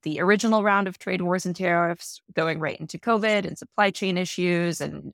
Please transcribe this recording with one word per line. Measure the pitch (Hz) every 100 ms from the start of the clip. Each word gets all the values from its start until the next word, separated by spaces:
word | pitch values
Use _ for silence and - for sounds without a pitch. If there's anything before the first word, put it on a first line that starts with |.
the | 156 151
original | 180 202 226 220
round | 208 196 190
of | 185
trade | - 185
wars | 175 185 185
and | 175
tariffs | 185 170 170 170 - - _
going | - 165 160
right | 156 -
into | 160 -
covid | - 226 220 208 190
and | -
supply | - - 202
chain | - 190 180
issues | 180 - 180 175 170 165
and | 147 147 143